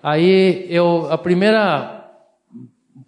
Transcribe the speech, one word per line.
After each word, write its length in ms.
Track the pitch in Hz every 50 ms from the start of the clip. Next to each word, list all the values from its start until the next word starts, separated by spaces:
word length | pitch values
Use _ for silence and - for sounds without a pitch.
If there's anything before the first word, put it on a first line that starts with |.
| -
Aí, 640 | 151 151 156 170 185 190 190 190 190 180 185 185 -
eu, 420 | 170 170 175 170 170 170 165 139 160
a 60 | 160
primeira, 920 | 165 180 180 175 190 214 220 220 214 190 160 139 123 110 - - - - _ _ _ _ _ _ _ _ _ 120 127 123 _ _ _ _ _
o 80 | 135 131